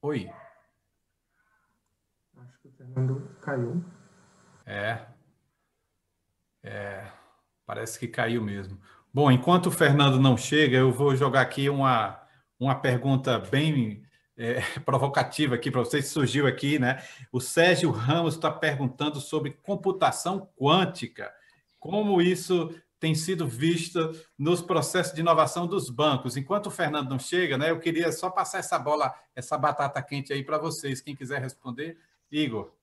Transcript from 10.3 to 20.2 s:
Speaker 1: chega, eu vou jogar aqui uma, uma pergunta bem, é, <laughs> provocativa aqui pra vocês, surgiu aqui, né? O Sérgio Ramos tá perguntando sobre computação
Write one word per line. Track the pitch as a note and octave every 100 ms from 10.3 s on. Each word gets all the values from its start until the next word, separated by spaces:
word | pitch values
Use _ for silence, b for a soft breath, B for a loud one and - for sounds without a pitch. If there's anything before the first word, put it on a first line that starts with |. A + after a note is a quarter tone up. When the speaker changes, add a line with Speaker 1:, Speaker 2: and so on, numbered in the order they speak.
| B2
Speaker 1:
chega, | - D3+ D3+ B2+
eu | C3
vou | A#2 C#3+
jogar | C3 C#3 C3+
aqui | B2 - C#3
uma, | C#3+ C3+ B2 G#2 - b b b _
uma | C3
pergunta | C3 C#3 B2 C3+ C3+ C3+ A#2
bem, | F#2 C3+ D#3 D3 A2+ G#2 b b b -
é, | A#2 B2+ -
<laughs> | - -
provocativa | C3+ C3+ D#3+ - - D3+ A#2+
aqui | E3
pra | E3
vocês, | A#2 D3+ C#3
surgiu | E3 B2+ B2+ C3+
aqui, | B2+ C#3+ D3
né? | B2 C3+ B B B2+
O | B2+
Sérgio | - - E3+ F3+ E3
Ramos | A2 A#2+ D#3+ E3+ D#3
tá | D#3
perguntando | C#3+ D#3 C#3 C3+ C3 D3 D3
sobre | - D#3 C3+
computação | - - G3 G3 F#3 C3 -